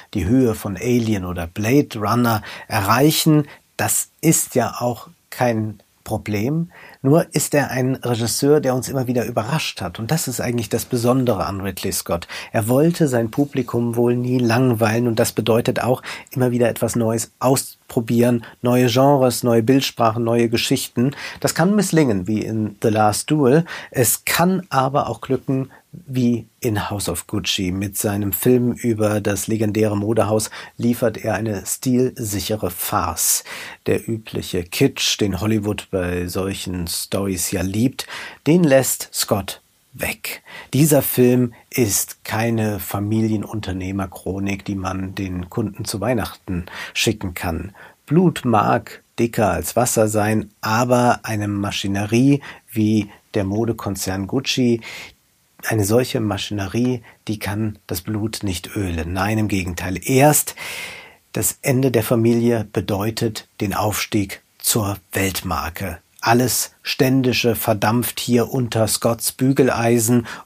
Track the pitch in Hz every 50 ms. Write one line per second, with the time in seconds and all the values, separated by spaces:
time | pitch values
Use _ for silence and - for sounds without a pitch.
0 | - - - 104 85 90 123 131 127 113 110 - - 104 98 87 117 123 123 123
1 | 113 110 107 95 90 90 87 87 85 82 - 104 104 113 135 147 139 - - 117
2 | 104 101 113 120 123 117 113 104 - - - - - - 110 107 101 98 - 160
3 | - 156 151 - - 165 151 151 143 - - - _ _ _ - 151 147 - -
4 | - - _ - - 165 160 - - - - 127 113 104 - - 123 120 113 -
5 | - - - _ _ - - - 127 120 117 110 110 107 104 - _ _ _ _
6 | - - 92 87 87 104 104 101 107 135 156 165 170 175 - - - - - -
7 | - 135 147 170 170 - - 151 - - - 143 131 - 127 131 127 131 131 -
8 | - 120 120 110 120 110 - - 143 143 151 151 135 131 127 127 - - 123 135
9 | 127 123 120 123 110 113 120 123 104 120 160 151 - - - - 92 87 85 -
10 | 113 110 156 160 - 135 120 - - 123 120 120 110 - 123 113 - - 127 117
11 | 117 120 127 135 127 117 107 90 85 - 101 95 95 98 95 - - 98 87 -
12 | - - 87 85 - - - - - - - 117 104 113 127 139 156 170 170 -
13 | 165 135 123 117 117 110 - 143 143 139 - 135 120 - - 120 120 117 117 120
14 | 120 120 120 123 123 123 127 131 123 113 113 127 131 127 117 110 113 107 110 120
15 | 120 120 110 110 113 - - - 107 - 107 120 117 - 113 - - 117 131 -
16 | - - - - - - - 127 127 127 120 120 120 110 107 - 120 110 - 120
17 | 117 110 113 113 - - _ - - 127 135 - - - - _ _ - - 131
18 | 113 113 123 117 120 123 123 117 117 - - _ - 120 123 127 127 123 113 131
19 | 135 143 143 135 131 123 120 - - 120 117 117 110 117 131 135 131 - - -
20 | 117 113 110 120 117 113 117 120 117 113 117 110 - - 139 127 - - - 117
21 | 120 139 123 - - - - - - 131 - - 165 190 208 208 185 - 165 160
22 | 151 123 98 95 87 101 107 107 - 107 110 110 107 104 - - - 117 104 107
23 | 107 107 107 - - - 151 156 139 120 135 165 170 - - - - - - 135
24 | 120 - - - - - - - 175 185 190 180 180 - - 135 131 139 135 139
25 | - - 113 - - - 131 127 - - 135 135 135 135 - - _ _ - -
26 | - - 127 127 123 120 120 113 113 - _ - - 123 107 104 - - 107 101
27 | - - 85 - - - - 98 85 - - - 95 90 90 95 101 98 - -
28 | - 107 101 101 101 98 95 - - 127 127 123 123 120 - - - 120 110 104
29 | 107 104 107 104 101 107 101 95 - - 113 107 113 107 98 110 107 104 104 101
30 | 101 107 113 107 98 104 110 110 110 - - - - - - - 117 117 120 -
31 | 127 113 101 - - 113 107 104 110 110 104 95 - - - - - 131 123 123
32 | 127 123 - - 117 101 101 98 92 - 107 107 - 92 - - - - 110 98
33 | 80 82 82 - - - - - - - - - - - - - - 113 101 -
34 | - - 117 110 - - - 113 110 - - 92 87 - - - 135 135 - -
35 | - - - - 107 98 92 82 98 110 110 107 101 104 101 - - - - 95
36 | 90 90 90 90 90 87 87 95 92 98 95 - - 95 90 90 87 82 - -
37 | - - 110 95 98 98 95 87 - - 104 90 85 95 98 110 120 131 - -
38 | - - - - - - - - - 139 160 185 175 143 135 135 131 - - -
39 | - - - - - - 113 101 92 - - - _ _ _ _ _ _ - -
40 | - - - - - - - - _ - - - - - - 131 156 151 151 135
41 | - - - 127 123 123 127 123 123 117 - - - - - 135 120 101 95 -
42 | - - - _ - - 110 110 117 117 113 113 107 107 104 98 - - - 101
43 | 101 104 110 110 110 110 107 101 101 - - 107 104 98 92 92 92 95 98 98
44 | 95 90 - - - 92 95 98 98 98 101 101 - - 101 95 92 92 92 95
45 | 95 95 98 - 98 92 90 87 90 - - 120 107 95 - - 104 - - 98
46 | 98 120 131 139 - - - - - - 92 87 87 - - - - - - -
47 | - 117 110 - 101 90 87 - - 90 82 - - - - - - - - _
48 | _ - 147 175 190 165 - - - 123 117 104 - - 127 117 113 - - -
49 | _ _ - - 117 117 - - 110 95 87 85 87 - - 113 123 - - 117
50 | 110 107 107 107 104 107 110 110 110 - _ _ - 110 110 117 127 123 123 123
51 | 123 123 110 - - - 110 104 104 104 101 101 101 101 - - - 98 98 101
52 | 107 101 113 117 131 139 143 139 - - - - _ - - 110 107 104 110 107
53 | 101 - - - _ _ - 107 95 98 101 107 117 113 113 - - 104 98 95
54 | - 95 92 98 98 95 123 135 135 - - 135 127 120 120 117 - - - -
55 | - - - _ _ _ _ _ _ _ _ _ - - 117 110 101 98 110 123
56 | 131 - - 127 110 104 98 101 - - 104 101 95 95 - 117 123 127 127 120
57 | - - - _ - - 107 104 - 98 101 107 110 107 104 - _ - 104 95
58 | - 110 107 104 104 110 110 - - 98 92 - - - - 107 98 87 85 82
59 | 80 85 92 95 95 101 110 110 107 101 101 95 87 90 85 - 90 92 95 90
60 | - - 135 131 139 151 - - - - - - - - - - - - - -
61 | - - - _ _ _ - - 107 - - _ - 143 131 127 135 131 117 113
62 | 110 - 127 117 113 117 120 117 117 120 117 113 107 - - 113 98 - 107 95
63 | 101 110 113 - 123 113 110 - - _ _ - 107 98 - - - 107 98 -
64 | - - - 107 98 92 - - _ _ _ _ - - - 117 101 98 98 90
65 | - - - 101 98 95 90 - - 95 90 80 71 80 82 - 98 92 87 -
66 | _ _ _ - - 117 120 120 127 113 - - - - _ _ - - - -
67 | 135 127 131 135 127 123 113 - - 120 107 - - 120 110 104 113 107 113 123
68 | 110 - - - - - 120 120 113 - - 135 123 113 - 113 110 107 - -
69 | - 117 117 113 - - - - 127 135 135 135 135 120 110 107 113 117 120 120
70 | 110 113 123 120 113 - - - -